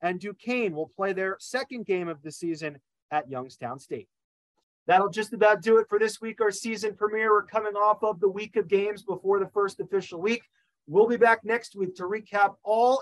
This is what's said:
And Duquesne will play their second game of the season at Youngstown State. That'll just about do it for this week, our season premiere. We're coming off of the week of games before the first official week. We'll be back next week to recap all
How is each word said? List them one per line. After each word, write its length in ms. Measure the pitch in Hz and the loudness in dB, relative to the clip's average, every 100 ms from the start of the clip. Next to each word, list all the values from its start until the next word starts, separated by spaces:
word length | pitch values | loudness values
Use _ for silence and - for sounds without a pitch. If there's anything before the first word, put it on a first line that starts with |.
And 200 | 175 180 | -6 -4
Duquesne 520 | 202 196 226 247 214 | -8 -12 -6 -2 -2
will 180 | 156 156 - | -4 -8 -4
play 160 | 196 | -4
their 240 | 190 190 196 | -2 -4 -6
second 460 | - 254 269 247 202 | -6 -6 -6 -10 -4
game 220 | 185 170 | -2 -2
of 140 | 151 | -8
the 100 | 156 | -12
season 460 | - 170 156 156 143 _ _ - | -10 -8 -6 -8 -10 _ _ -6
at 180 | 151 127 | -6 -4
Youngstown 500 | 131 131 - 120 135 | -10 -10 -12 -12 -12
State. 280 | - 123 98 _ _ _ _ _ _ _ - | -12 -12 -12 _ _ _ _ _ _ _ 2
That'll 220 | 185 202 | 4 4
just 240 | 214 214 | -2 -6
about 300 | 226 208 208 | 4 4 4
do 140 | 190 220 | 4 4
it 80 | 214 | 4
for 80 | 208 | 0
this 240 | 220 - | 0 -4
week, 180 | 226 226 | -10 -2
our 120 | 214 | -2
season 440 | 196 226 214 214 202 | -2 -6 -4 -6 -2
premiere. 360 | 214 214 220 | -2 0 4
We're 140 | 208 202 | 2 2
coming 280 | 220 214 | -4 -2
off 300 | 202 208 214 | 0 2 2
of 160 | 220 180 | 0 2
the 100 | 196 | 0
week 260 | 196 208 226 | 0 -4 -4
of 120 | 165 | 0
games 340 | 196 202 202 | 2 0 -6
before 380 | - 180 190 196 | -8 -6 0 0
the 100 | 190 | 0
first 300 | 208 196 - | 0 -2 -2
official 420 | 190 196 - 170 | -4 -4 -4 -6
week. 220 | 196 233 _ _ _ _ - | -2 -4 _ _ _ _ -2
We'll 200 | 165 226 | 4 4
be 100 | 240 | 6
back 260 | 233 226 | 4 4
next 320 | 208 233 - 202 | 0 -4 -4 -6
week 200 | 185 180 | -6 -6
to 80 | |
recap 520 | 180 214 214 202 202 - | -8 -8 -4 0 0 0
all 380 | 202 220 247 269 | -2 2 4 2